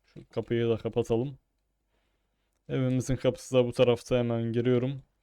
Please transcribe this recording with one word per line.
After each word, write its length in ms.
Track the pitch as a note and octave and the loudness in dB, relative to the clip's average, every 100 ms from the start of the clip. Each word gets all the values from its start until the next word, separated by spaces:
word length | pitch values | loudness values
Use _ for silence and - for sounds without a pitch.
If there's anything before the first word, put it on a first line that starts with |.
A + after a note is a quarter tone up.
| _ | _
Şu 140 | - - | -20 -10
kapıyı 400 | - A2 A#2 A#2 | -10 -4 0 0
da 80 | A2 | 0
kapatalım. 600 | A2+ A#2+ A2+ A#2 C#3 C#3 _ _ _ _ _ _ _ _ _ _ _ _ - | -2 -2 0 0 -2 -8 _ _ _ _ _ _ _ _ _ _ _ _ -8
Evimizin 480 | C3+ C3 B2+ B2 B2+ | -4 0 0 -2 0
kapısı 380 | C3 B2 - | 0 -2 0
da 120 | B2+ A#2+ | 2 2
bu 60 | |
tarafta, 460 | A#2 B2 A#2+ - B2 | 4 4 2 0 0
hemen 340 | A#2+ A#2 A#2 | 0 -2 -2
giriyorum. 500 | A#2 A#2+ B2 B2+ C#3 - _ | 0 2 2 0 -6 -14 _